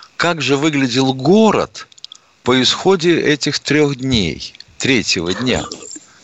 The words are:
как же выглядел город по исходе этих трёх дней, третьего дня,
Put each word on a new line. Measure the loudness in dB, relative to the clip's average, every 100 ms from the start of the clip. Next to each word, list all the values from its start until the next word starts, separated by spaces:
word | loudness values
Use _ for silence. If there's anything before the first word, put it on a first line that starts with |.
| -16 -4
как | -4 -2
же | 0 0
выглядел | 0 0 0 0 0
город | 0 2 4 4 2 -2 -8 -20 _ -20 -20 _ _
по | 0 2
исходе | 2 0 2 2 2 2
этих | 0 0 -2 -4
трёх | -2 2 2 0
дней, | -2 0 0 -4 -12 -18 -20 -6
третьего | 0 0 0 -2 -4
дня, | -4 -2 -2 -4 -14 -18 -20 _ _